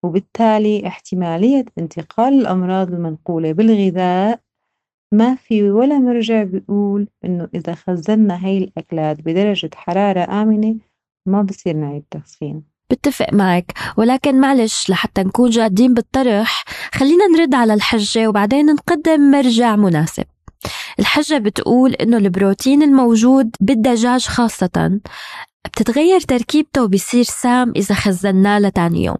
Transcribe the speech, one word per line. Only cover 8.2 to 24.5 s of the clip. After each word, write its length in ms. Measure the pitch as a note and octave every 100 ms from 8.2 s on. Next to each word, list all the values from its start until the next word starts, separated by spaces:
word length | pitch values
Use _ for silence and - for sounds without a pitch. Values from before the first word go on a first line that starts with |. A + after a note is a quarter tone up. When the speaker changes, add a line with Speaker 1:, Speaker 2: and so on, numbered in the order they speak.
| G#3+ F3 F#3+
Speaker 1:
هاي 120 | G3
الأكلات 600 | F#3 - - D#3+ D#3 D3+
بدرجة 520 | D#3+ E3 G#3 G3 D#3 -
حرارة 680 | - F3+ G3+ F#3+ F3 G#3
آمنة 340 | G#3+ G#3+ A3 A3+ _ _ _ _ -
ما 160 | G3
بصير 340 | G3 G3 F#3 D#3
نعيد 280 | D3 D3 -
تسخين. 520 | D3+ - _ D3+ D#3 - _ _
Speaker 2:
بتفق 440 | B3+ C#4+ C4 -
معك، 380 | G3+ F#3+ F3+ F3 - - -
ولكن 420 | A3+ C4 D4 C4+
معلش 500 | C4+ C4+ A3 - -
لحتى 340 | F#3 - -
نكون 260 | F#3+ - B3
جادين 440 | A3+ A3 F#3+ B3+
بالطرح 680 | A#3+ A3+ C4 B3+ G3+ A3+ - - - -
خلينا 340 | - C4+ E4+ G4
نرد 280 | E4 E4 B3+
على 180 | A3+
الحجة 560 | G#3+ - A3+ G3+ A3+ A3
وبعدين 360 | G3+ G#3 C4+ D4+
نقدم 680 | D4 - E4+ E4 D#4 C#4+
مرجع 440 | C#4 B3+ A3+ A#3+ G#3
مناسب. 480 | G3+ D#3+ D#3+ - - _ - _ - - - -
الحجة 380 | G#3+ - D4+ D4+
بتقول 560 | G#3 - - A#3+ C4
إنه 240 | - A3+ A#3
البروتين 680 | G3 F3+ G3 G3 C4 C#4+
الموجود 720 | D4+ C4+ A#3+ A3+ A#3 C4+ A3+ -
بالدجاج 680 | G3 B3+ A#3 A#3 A#3+ B3 -
خاصة 720 | - A#3